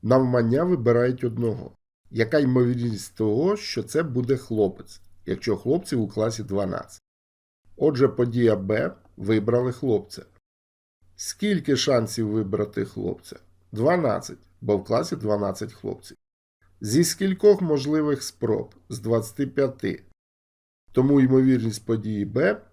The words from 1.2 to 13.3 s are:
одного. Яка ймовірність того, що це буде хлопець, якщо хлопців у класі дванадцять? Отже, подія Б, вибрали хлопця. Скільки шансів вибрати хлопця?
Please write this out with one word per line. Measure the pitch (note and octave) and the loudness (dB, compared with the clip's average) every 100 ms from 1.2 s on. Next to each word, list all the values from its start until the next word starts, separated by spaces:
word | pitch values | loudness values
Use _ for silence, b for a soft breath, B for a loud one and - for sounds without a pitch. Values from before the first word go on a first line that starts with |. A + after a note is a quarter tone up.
одного. | B2 A2 A#2 - - _ _ _ _ | -6 -2 -4 -4 -12 _ _ _ _
Яка | A2+ A2+ D3+ | -4 0 2
ймовірність | C3+ B2+ B2 B2 A#2+ G#2 - - | 2 4 2 0 -4 -6 -10 -4
того, | A2 A2 F3 G#3 | 0 2 0 -2
що | - - | -4 -8
це | - D#3 | -4 -4
буде | E3 B2 B2 C3 | -2 -4 0 -2
хлопець, | - A2 G2 - - - - - - | -2 0 0 0 -20 -20 -20 -16 -8
якщо | G2 - F#2+ | -6 -2 -4
хлопців | - D#3 - C3 | 0 -2 0 -2
у | G#2 | -2
класі | - A2 A2 | -2 -2 -4
дванадцять? | G2+ G2 F#2+ F#2 - - _ _ _ _ _ _ _ - | -6 -4 -4 -6 -10 -20 _ _ _ _ _ _ _ 0
Отже, | D#3 C3+ C3+ | 0 4 2
подія | - A#2+ A#2 A#2 G#2 | 2 -2 4 2 2
Б, | F#2+ G#2+ F3+ - _ - | 0 -2 -2 -6 _ -10
вибрали | G2 A2 G#2 A#2+ B2+ | 0 2 2 0 0
хлопця. | B2 C#3 G#2 - - - _ _ _ _ _ _ _ _ _ | -4 0 0 -2 -18 -20 _ _ _ _ _ _ _ _ _
Скільки | - - G#3 F#3+ - C3+ | -14 -6 -2 -2 0 0
шансів | - B2+ A2+ - A2 | 4 2 0 -4 -2
вибрати | A2 G2 G2+ G#2 - G#2+ | -2 -2 -2 -4 -4 -8
хлопця? | - G2+ - - | -6 -8 -8 -14